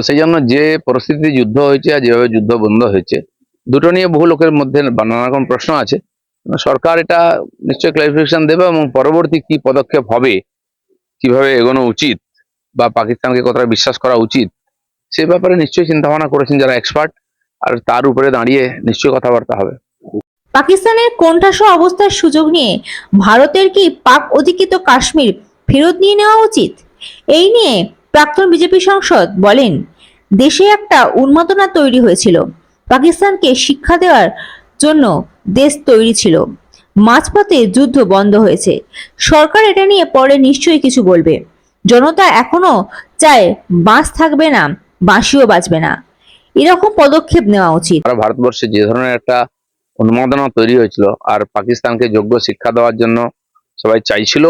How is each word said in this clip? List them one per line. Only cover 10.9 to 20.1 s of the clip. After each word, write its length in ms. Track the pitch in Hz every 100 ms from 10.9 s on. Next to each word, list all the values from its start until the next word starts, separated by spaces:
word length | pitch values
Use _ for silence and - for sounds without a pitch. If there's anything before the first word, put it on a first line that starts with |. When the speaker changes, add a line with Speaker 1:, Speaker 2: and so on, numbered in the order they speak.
| _ _ _
Speaker 1:
কিভাবে 280 | 131 127 135 131
এগোনো 260 | 120 131 123
উচিত 300 | 107 156 98 _ _ _ _ _ 127
বা 100 | 120
পাকিস্তানকে 520 | 113 110 117 127 127
কতটা 220 | 123 123 123
বিশ্বাস 300 | 113 - 123
করা 180 | 127 120
উচিত, 320 | 113 - 101 _ _ _ _ _ _
সে 120 | - 160
ব্যাপারে 300 | 175 185 180
নিশ্চয়ই 320 | 151 - 165
চিন্তাভাবনা 380 | 156 143 151 151
করেছেন 280 | 143 139 143
যারা 140 | 131 123
এক্সপার্ট, 360 | - 151 156 _ _ _ _ _
আর 100 | - 120 -
তার 180 | 120 135
উপরে 220 | 120 135
দাঁড়িয়ে 320 | 127 117 135 127 123
নিশ্চয়ই 300 | 117 113 143 127
কথাবার্তা 380 | 123 120 107 110
হবে। 180 | 98 127 _ _ -